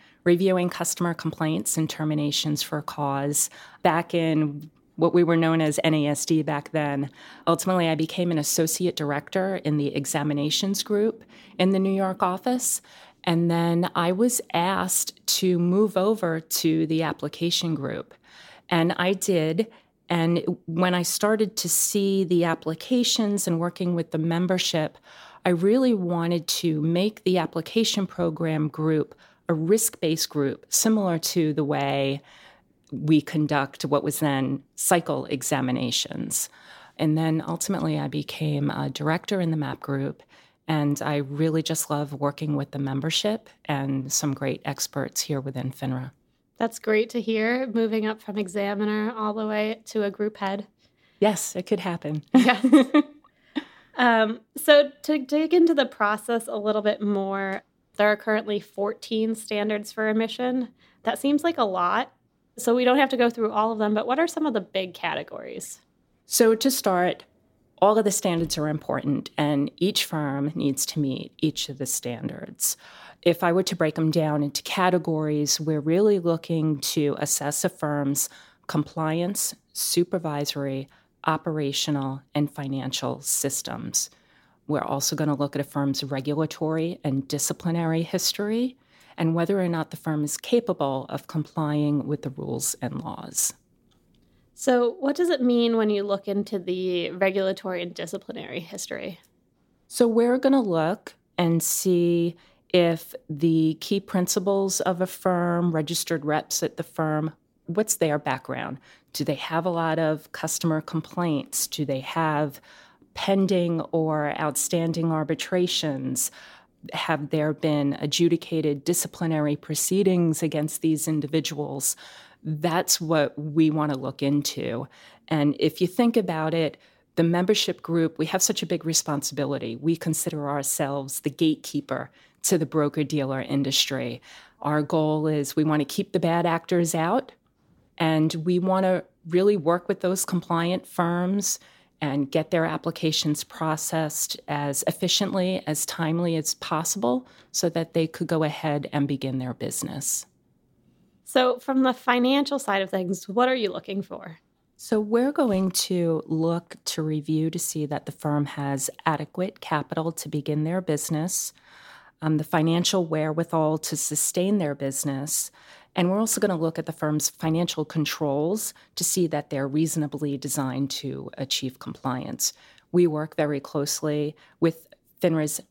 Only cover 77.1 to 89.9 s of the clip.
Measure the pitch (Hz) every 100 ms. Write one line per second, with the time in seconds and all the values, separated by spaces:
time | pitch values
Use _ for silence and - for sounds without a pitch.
77.1 | - 147 - 143 - 175 - 151 143 139
78.1 | 139 - - - _ - 156 147 170 156
79.1 | 165 175 202 - - _ - - 175 175
80.1 | 180 165 143 143 147 139 135 135 _ _
81.1 | _ - 156 170 156 139 139 - 143 135
82.1 | 135 - 147 147 - 135 135 131 - 131
83.1 | 127 - - 139 - - 120 117 - -
84.1 | _ _ _ _ _ - 147 - 139 -
85.1 | 151 151 143 143 139 139 143 139 135 135
86.1 | 139 139 147 156 - 156 160 165 185 147
87.1 | 135 135 143 - 175 170 170 165 165 165
88.1 | 180 - - 208 226 254 - _ _ -
89.1 | - 165 165 170 196 180 165 151